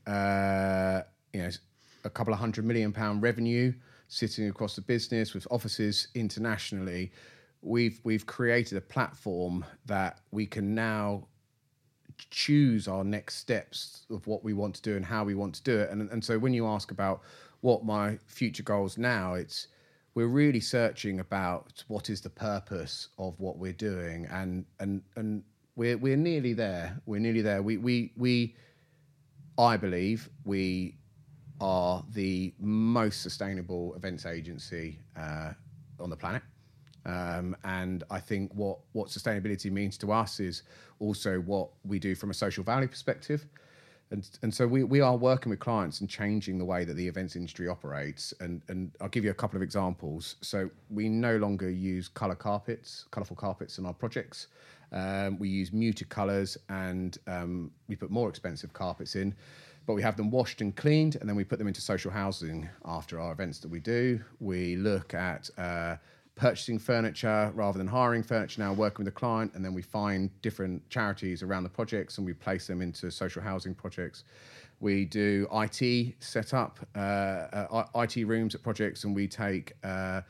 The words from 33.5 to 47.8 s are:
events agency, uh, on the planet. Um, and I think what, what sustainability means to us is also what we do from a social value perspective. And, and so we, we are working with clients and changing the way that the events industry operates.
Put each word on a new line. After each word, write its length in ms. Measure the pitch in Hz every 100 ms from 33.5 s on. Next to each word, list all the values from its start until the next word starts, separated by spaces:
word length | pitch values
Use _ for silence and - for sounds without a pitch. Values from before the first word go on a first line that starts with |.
| 95 87 90 87
events 320 | 87 95 82 85
agency, 720 | 85 80 76 - 85 82 76 - 80
uh, 360 | 80 78 78 - - - - -
on 120 | 87
the 60 | 78
planet. 260 | 87 113 - - - - - - 90
Um, 500 | 90 87 87 90 92
and 400 | 95 92 92 90 -
I 100 | 98
think 320 | - 101 98
what, 280 | 101 101 - -
what 160 | 107 98
sustainability 600 | - 117 104 104 98 101
means 260 | 98 98 -
to 140 | 104
us 280 | 113 110 -
is 240 | 92 85 - - - _
also 420 | 107 98 101 92
what 300 | 87 98 87 -
we 140 | 98 98
do 160 | 95
from 160 | 90 101
a 40 |
social 300 | 90 98 95
value 240 | 92 131 127
perspective. 580 | - - - - 151 - - - - - - _
And, 180 | 101 - -
and 120 | 113
so 120 | - 120
we, 180 | 135
we 160 | 117 139
are 160 | 131 123
working 340 | 127 127 117
with 80 | 98
clients 420 | 120 110 82 -
and 100 | 98
changing 480 | - 101 107 95 92
the 60 |
way 200 | 90 90
that 100 | 87
the 140 | 80 90
events 280 | 92 90 87
industry 320 | 87 - 87
operates. 640 | 85